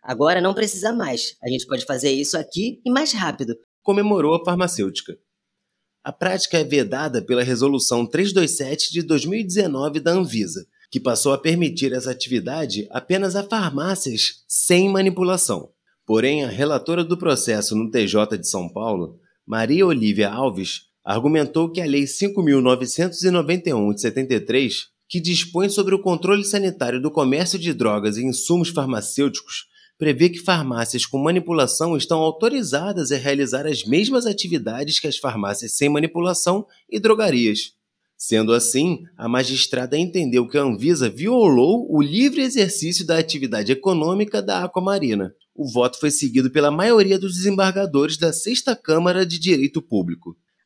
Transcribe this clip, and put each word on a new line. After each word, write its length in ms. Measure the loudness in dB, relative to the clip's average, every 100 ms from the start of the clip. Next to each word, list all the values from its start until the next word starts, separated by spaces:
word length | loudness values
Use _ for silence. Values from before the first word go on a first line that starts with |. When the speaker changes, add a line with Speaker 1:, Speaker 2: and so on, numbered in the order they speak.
Speaker 1:
Agora 380 | -10 0 2 4
não 120 | 2
precisa 380 | 0 -2 -2 -4
mais. 460 | -2 -4 -4 -6 -8
A 60 | -6
gente 180 | -6 -4
pode 200 | -6 -4
fazer 260 | -2 0
isso 260 | 0 0 -4
aqui 440 | -4 -6 -6 -6 -2
e 60 |
mais 220 | 0 0
rápido. 420 | -2 -4 -4 -8 -8 _ _
Speaker 2:
Comemorou 540 | 0 0 2 2 2 2
a 80 |
farmacêutica. 720 | 0 0 0 -2 -4 -4 -12 -18 _ _ _ _ _ _ _ _
A 80 | -14
prática 460 | -4 -2 -2 0 0
é 60 | 2
vedada 560 | 2 2 -2 -2 -4
pela 200 | 0 0
Resolução 640 | 0 2 2 2 0 0 0
três 280 | 0 0
dois 180 | 2 0 -2
sete 340 | -4 -4 -2
de 100 | -4
dois 240 | 0 -2 0
mil 140 | -4
e 60 | -2
dezenove 560 | -2 -2 -2 -4 -2
da 100 | 0
Anvisa, 560 | 0 0 -2 -4 -6 -14 _ _
que 80 | -4
passou 320 | -2 0 2
a 60 | 2
permitir 560 | 0 2 0 0 -2
essa 180 | -2 -4
atividade 720 | -6 -4 -2 -2 -6 -6 -6 -8
apenas 460 | -10 -4 -2 -2 -4
a 60 |
farmácias 1000 | -4 -2 -2 -4 -4 -4 -4 -2 -4 -4 _
sem 440 | -2 4 4 4
manipulação. 800 | 2 2 2 0 0 0 -2 -8 _ _ _ 0
Porém, 380 | 2 4 2
a 60 | -2
relatora 520 | 0 0 0 0 -2
do 160 | 0 -2
processo 600 | 0 0 2 0 0 -2
no 120 | 0
T 160 | 0 2
J 300 | 2 0 -2
de 100 | -4
São 200 | -4 -6
Paulo, 520 | -6 -4 -4 -4 -10 _ _ -6
Maria 400 | -2 0 4 4
Olívia 420 | 4 2 2 0
Alves, 640 | 0 -2 -2 -6 -10 -14 _
argumentou 680 | -4 0 2 2 0 0 -2
que 100 | -2
a 40 | -2
Lei 200 | 0 -2
cinco 380 | -2 -2 0
mil 180 | 4 4
novecentos 600 | 4 2 0 -2 -2 0
e 80 | 2
noventa 360 | 2 2 -2 0
e 20 |
um 180 | 0 0
de 80 | 0
setenta 360 | -2 -2 -2 -2
e 40 |
três, 500 | 0 0 0 -2 -10 _ _
que 100 | -6
dispõe 480 | -2 -2 -2 -2 0
sobre 280 | 0 0 0
o 40 |
controle 440 | 2 0 2 0
sanitário 580 | 0 0 -2 -2 -2 -2
do 80 | -2
comércio 480 | 0 2 2 0 -2
de 160 | -4
drogas 440 | 0 0 0 -2 -2
e 60 |
insumos 460 | -4 -4 0 0 2
farmacêuticos, 960 | -2 -2 -4 -4 0 0 -2 -10 -14 -14 _ _ _
prevê 320 | -2 4 2
que 100 | 2
farmácias 640 | 0 0 0 -2 -2 -2 -4
com 120 | -2
manipulação 800 | 0 0 0 2 2 2 0 0
estão 220 | 0 0
autorizadas 920 | 0 0 0 0 -4 -6 -6 -4 -2
a 60 | -2
realizar 480 | 0 0 0 -2 -2
as 180 | -4
mesmas 440 | 0 0 2 0 0
atividades 720 | -4 -2 -4 -4 -6 -4 -2
que 80 | -2
as 100 | -4
farmácias 560 | -4 -4 -4 -4 -6
sem 160 | 0 2
manipulação 760 | 2 0 -2 -2 0 0 -2 -4 _ _
e 120 | 0
drogarias. 720 | 2 4 2 2 2 0 -6 _ _ _ _ _
Sendo 380 | 0 2 4
assim, 460 | 2 2 2 0 0 -6 -10
a 100 | -2
magistrada 720 | 0 0 0 -2 -2 -2 -2
entendeu 500 | -2 -2 2 2 2
que 100 | 0
a 40 |
Anvisa 480 | 0 0 0 2 0
violou 800 | -2 0 4 6 8 6 4 2
o 100 | 2
livre 440 | 2 2 2 2
exercício 640 | 0 2 0 0 -2 -2 0
da 120 | 0
atividade 540 | 0 -4 -4 -2 0
econômica 680 | 0 2 2 2 0 0 -2
da 240 | -2 -2
Aquamarina. 720 | -2 -2 -2 0 0 0 -2 -8 _ -10
O 120 | -4
voto 320 | 0 0 0
foi 120 | -2
seguido 400 | 0 2 2 2
pela 180 | 2 2
maioria 480 | 2 4 4 6 2
dos 160 | 0
desembargadores 840 | -2 0 2 0 0 0 2 0 0
da 140 | -2
Sexta 440 | 0 -2 -2 -2 -4
Câmara 500 | 0 2 4 2 0
de 140 | -2
Direito 420 | 2 2 2 -2
Público. 560 | -2 -2 -2 -6 -12 -20 _ _